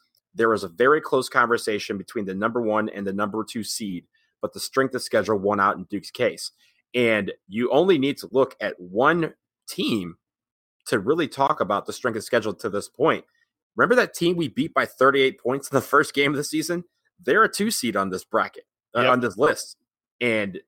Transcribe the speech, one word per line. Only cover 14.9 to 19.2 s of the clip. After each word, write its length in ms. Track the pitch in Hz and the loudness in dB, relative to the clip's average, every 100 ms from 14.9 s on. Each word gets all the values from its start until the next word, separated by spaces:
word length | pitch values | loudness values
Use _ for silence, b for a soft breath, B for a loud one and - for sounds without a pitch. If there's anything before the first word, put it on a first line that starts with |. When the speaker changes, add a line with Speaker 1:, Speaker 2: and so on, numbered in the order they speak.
| - 135 135 135 - | 2 4 4 2 0
Speaker 1:
points 280 | 120 135 - | -4 -4 0
in 80 | 135 | -2
the 40 | |
first 340 | - 143 143 | 2 2 2
game 180 | 139 143 | 0 0
of 40 | 143 | 0
the 80 | |
season? 400 | 147 156 156 175 - _ _ _ | -4 -4 -4 -6 -8 _ _ _
They're 220 | - 190 | 0 4
a 80 | 214 | 4
two 180 | - 214 | 2 -2
seed 260 | - 117 101 | 0 -2 0
on 140 | 95 | -2
this 140 | 92 | -4
bracket, 400 | - 110 98 - _ _ _ 117 | -2 -2 -2 -6 _ _ _ 0
uh, 60 | |
Speaker 2:
Yep. 100 | 123 | 4
Speaker 1:
on 80 | 123 | 4